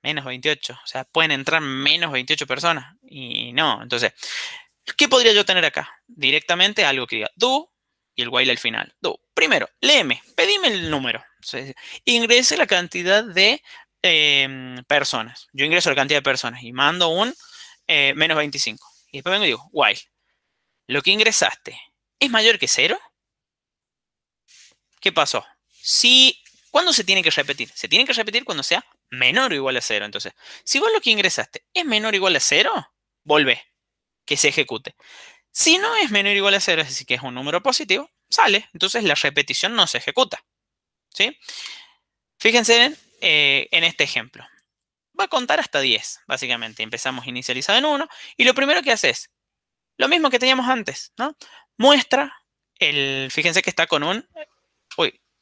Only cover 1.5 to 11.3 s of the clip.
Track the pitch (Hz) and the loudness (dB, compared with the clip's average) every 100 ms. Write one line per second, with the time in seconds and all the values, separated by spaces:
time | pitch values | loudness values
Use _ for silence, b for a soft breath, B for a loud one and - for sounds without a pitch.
1.5 | 160 147 135 143 160 170 135 127 156 131 | 0 0 -2 0 0 0 -4 -2 -4 -2
2.5 | 131 170 156 127 _ _ 139 123 113 117 | -2 0 -2 -6 _ _ -18 -10 -8 -6
3.5 | 123 156 107 120 120 117 - B B B | -2 0 -2 -4 -2 -2 -4 B B B
4.5 | B B _ - - 294 262 233 208 196 | B B _ -12 0 4 6 6 4 2
5.5 | 185 160 - 143 - _ 240 143 151 - | 2 0 -2 -8 -18 _ -4 0 0 0
6.5 | 175 190 214 160 135 120 113 107 _ 247 | 0 0 2 0 0 -4 -6 -6 _ 0
7.5 | 269 339 _ _ _ _ - 120 123 131 | 0 -4 _ _ _ _ -8 -4 0 0
8.5 | 120 117 113 - _ - - _ - 320 | 0 -4 -6 -10 _ -8 -8 _ -2 2
9.5 | 180 107 _ 269 294 156 120 _ - 392 | 2 -2 _ 2 2 2 -4 _ -2 0
10.5 | 403 349 202 165 147 127 110 - | 2 0 -2 -4 -4 -4 -8 -12